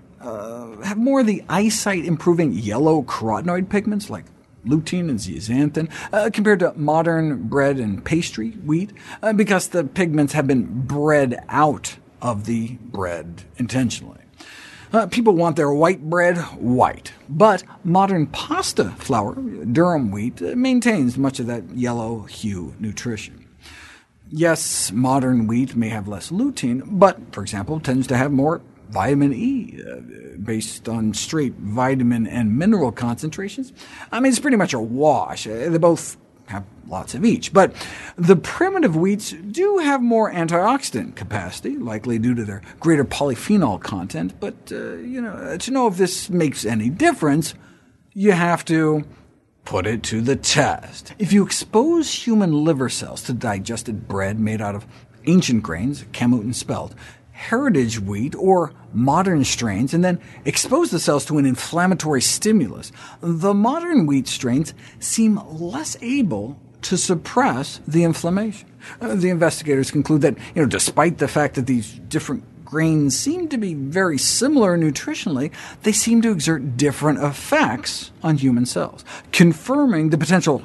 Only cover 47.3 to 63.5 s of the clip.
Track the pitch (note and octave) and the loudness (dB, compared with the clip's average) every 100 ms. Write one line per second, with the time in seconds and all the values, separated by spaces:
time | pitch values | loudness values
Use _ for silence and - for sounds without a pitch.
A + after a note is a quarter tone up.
47.3 | D3+ D#3 - - _ _ _ _ G3 G3+ | 2 0 -10 -20 _ _ _ _ 0 4
48.3 | E3+ F3 E3 - D#3+ D#3 D3+ C#3+ - _ | 4 2 0 2 2 4 2 -2 -16 _
49.3 | _ _ _ - G2 G2 A2+ - A2+ A#2+ | _ _ _ -4 -2 0 -2 -4 -2 0
50.3 | C3 - D3+ A2+ - - - - - E3+ | 0 0 2 2 0 -8 -20 -16 -6 4
51.3 | G3+ F#3 - - G#3+ D#4 E4+ C4 - A#3 | 4 4 -2 0 2 4 2 0 -4 2
52.3 | A3 F3+ D3 D#3 C#3 A#2+ - - - - | 2 4 4 2 2 0 -4 -8 -10 -6
53.3 | A#2+ A#2 G2 G#2+ A2+ - G#2 - G2 G2 | -4 -4 -4 -6 -8 -6 -10 -6 -4 -2
54.3 | A2 G#2+ A2 G#2 G2+ - - - - D#3 | 0 -2 -2 -4 -6 -12 -20 -20 -6 4
55.3 | F3+ - A2+ E2 E2 B2 C#3+ - - A#2+ | 4 4 0 0 -4 -4 -4 -10 -2 2
56.3 | B2 A2+ A#2+ - G#2 - - - - - | 2 0 -6 -6 -6 -8 -14 -20 -20 -20
57.3 | - - A#3 C#4+ D3+ A#2 G#2+ G2 G2+ C#3 | -14 -4 0 2 2 2 -2 -4 -4 -4
58.3 | - F#3+ F#3 E3 - - G#2+ C3 D#3+ F#3+ | 0 2 4 2 -8 -6 0 2 4 4
59.3 | D#3+ B2 - A#2 G2 C3 E3 F3+ F3 - | 2 2 0 -2 -2 0 2 2 0 -6
60.3 | - C#3 - - D4+ F4 E3 E3+ D3 - | -8 -4 -4 0 2 2 0 2 0 2
61.3 | D3+ C3+ B2 - E3 F#3 F3+ D#3 C3+ - | 2 2 0 -2 0 2 2 0 0 0
62.3 | - G#3+ G#3+ G#2 - - - - - E3 | 0 2 4 2 -6 -16 -18 -20 -8 -4
63.3 | E3 G3 | 0 2